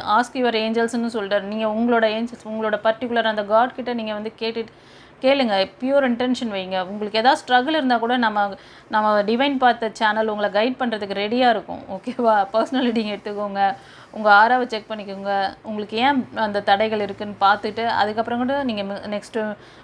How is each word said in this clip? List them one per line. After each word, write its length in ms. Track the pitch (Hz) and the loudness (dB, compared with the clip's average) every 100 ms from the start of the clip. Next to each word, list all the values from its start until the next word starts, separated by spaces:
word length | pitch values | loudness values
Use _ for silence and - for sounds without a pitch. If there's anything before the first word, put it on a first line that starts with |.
| - | 0
Ask 260 | 208 240 | 2 0
your 200 | 269 247 | 0 0
angels-னு 680 | 220 220 226 233 233 233 226 | 0 0 0 0 -2 -4 -4
சொல்றாரு. 200 | 196 202 | -2 -2
நீங்க 240 | 196 214 220 | -2 -4 -2
உங்களோட 360 | 214 240 233 | 0 2 4
ஏஞ்சல்ஸ், 440 | 226 214 233 233 220 | 2 0 -6 -8 -10
உங்களோட 320 | 220 220 208 | -6 -2 0
பர்டிகுலர் 400 | 220 220 254 233 | 0 0 -2 0
அந்த 200 | 220 214 | 0 -2
காட் 320 | 202 220 254 262 | 2 2 2 -2
கிட்ட 180 | 247 | -6
நீங்க 200 | 240 220 | -6 -6
வந்து 200 | 208 214 - | -6 -8 -8
கேட்டுட்டு, 280 | 226 226 220 - - - - - | -6 -6 -8 -14 -20 -20 -20 -2
கேளுங்க, 480 | 262 277 247 196 190 - | 2 2 2 2 0 -2
பியூர் 280 | 254 277 262 | 0 2 2
இன்டென்ஷன் 420 | 233 254 247 233 | 2 0 -2 -4
வைங்க. 300 | 196 185 190 | -6 -4 -4
உங்களுக்கு 380 | 180 208 208 220 | -4 -6 -4 2
ஏதாவது 220 | 240 302 - | 4 2 2
ஸ்ட்ரகிள் 300 | 247 254 320 | 2 2 0
இருந்தா 220 | 262 233 | 2 2
கூட 200 | 233 247 | 2 0
நம்ம, 380 | 226 208 202 190 - - - | 0 0 -2 -4 -16 -20 -4
நம்ம 340 | 220 214 208 | 0 2 2
டிவைன் 340 | 202 233 277 269 | 2 2 2 4
பாத் 320 | 254 233 226 | 4 2 -2
சேனல் 340 | 214 220 214 220 | 0 0 2 0
உங்களை 220 | 208 208 | 0 0
கைட் 320 | 196 233 254 | 2 0 0
பண்றதுக்கு 320 | 247 220 202 | -4 -4 -4
ரெடியா 360 | 196 208 247 254 | -4 -2 2 4
இருக்கும். 300 | 220 170 175 - | 2 -2 -10 -10
ஓகேவா? 560 | 190 - 233 233 214 196 | -10 -8 -2 2 2 2
பர்சனல் 340 | 220 226 262 240 | 0 0 0 0
ரீடிங் 220 | 226 214 | 0 -2
எடுத்துக்கோங்க, 680 | 202 214 202 208 196 196 - - - - | -6 -8 -6 -6 0 0 -2 -10 -20 -16
உங்க 220 | - 214 | -2 6
ஆராவை 340 | 202 226 254 247 | 6 6 4 0
செக் 240 | 220 214 | -6 -8
பண்ணிக்கோங்க. 640 | 214 202 196 196 196 190 - | -10 -10 -8 -4 -2 -2 -6
உங்களுக்கு 360 | - 214 208 220 | -10 -8 -6 0
ஏன் 300 | 254 277 214 208 | 0 0 -2 -4
அந்த 260 | 220 208 | -4 -2
தடைகள் 380 | 202 196 220 214 | 2 2 2 -2
இருக்குன்னு 360 | 202 202 208 202 | -4 -6 -10 0
பார்த்துட்டு, 440 | 196 208 214 202 233 | 2 2 0 -4 -2
அதுக்கப்புறம் 540 | - 208 214 226 240 | 0 0 -2 -2 -2
கூட 240 | 247 277 | -2 -2
நீங்க 180 | 269 208 | -2 -4
மு-, 240 | 196 196 208 | -6 -8 -8
நெக்ஸ்ட்டு 460 | 208 - 226 214 208 - - | -8 -6 -6 -6 -8 -14 -20